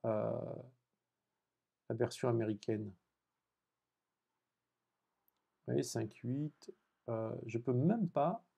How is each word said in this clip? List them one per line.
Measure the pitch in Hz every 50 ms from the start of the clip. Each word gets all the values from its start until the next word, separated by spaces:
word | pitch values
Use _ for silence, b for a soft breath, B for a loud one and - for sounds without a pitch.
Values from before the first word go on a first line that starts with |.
| -
euh, | 113 107 107 110 110 113 117 - - - - 127 127 - _ _ _ _ _ _ _ _ _ _ _ _ _ _ _ _ _ _ _ _ _ _ _
la | 120
version | 110 120 - - - - 123
américaine. | 117 117 110 107 107 101 - - 113 107 107
Vous | 101 95 _ _ _ _ _ _ _ _ _ _ _ _ _ _ _ _ _ _ _ _ _ _ _ _ _ _ _ _ _ _ _ _ _ _ _ _ _ _ _ _ _ _ _ _ _ _ _ _ _ _ _ _ _ _ - 123
voyez, | 139 139
cinq | 123 - 117 113 117 - - -
huit, | 120 127 139 147 151 - _ - - - _ _ _ _ _ _ -
euh, | 117 110 110 110 117 123 -
je | 117 110 117
peux | 120 - 127
même | 123 131 170 220 233 208 -
pas | - 147 143 165 196 240 _ _ _